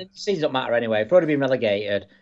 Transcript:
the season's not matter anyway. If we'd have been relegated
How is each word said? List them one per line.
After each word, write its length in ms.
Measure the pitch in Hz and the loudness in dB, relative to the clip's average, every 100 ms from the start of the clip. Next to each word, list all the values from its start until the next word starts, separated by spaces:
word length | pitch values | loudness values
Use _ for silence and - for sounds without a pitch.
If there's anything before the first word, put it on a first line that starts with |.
the 40 | 185 | -6
season's 300 | - 208 185 | -10 -4 -2
not 100 | 147 | -2
matter 200 | 131 117 | -2 -2
anyway. 300 | 117 113 107 | -2 0 -2
If 80 | 107 | 4
we'd 80 | 180 | 4
have 80 | 156 | 4
been 140 | 143 | 0
relegated 680 | 135 127 110 101 104 101 - _ | 0 0 0 0 -2 -4 -6 _